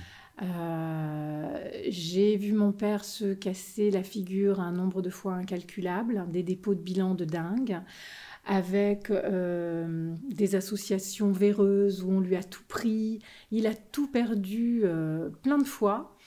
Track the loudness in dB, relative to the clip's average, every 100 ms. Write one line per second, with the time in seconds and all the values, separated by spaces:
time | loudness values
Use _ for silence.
0 | -10 -18 -20 -8 -6 -4 -4 -4 -4 -2
1 | -4 -4 -4 -6 -6 -6 -8 -6 -4 -4
2 | -2 4 4 4 2 4 4 2 0 -2
3 | -4 -4 -4 -2 -4 -6 -8 0 2 2
4 | -2 -6 -2 2 2 2 0 0 0 0
5 | -4 -4 -4 -4 -4 -6 -6 -6 -2 -2
6 | 0 -2 -2 -2 -2 -2 0 0 0 0
7 | 2 2 0 -2 -2 0 0 -2 -6 -16
8 | -18 -18 -18 -16 0 0 2 2 2 2
9 | 0 0 2 0 0 0 -2 -2 -2 -2
10 | -4 -6 -6 0 2 2 -2 -6 -2 -2
11 | -2 0 2 4 4 6 4 6 4 2
12 | 2 2 4 0 -2 -12 -10 -2 0 0
13 | 0 -4 -10 -20 -4 0 0 -2 -6 -2
14 | 0 2 2 0 -2 0 0 4 2 2
15 | 0 -2 -4 -4 2 2 2 2 2 2
16 | -4 -16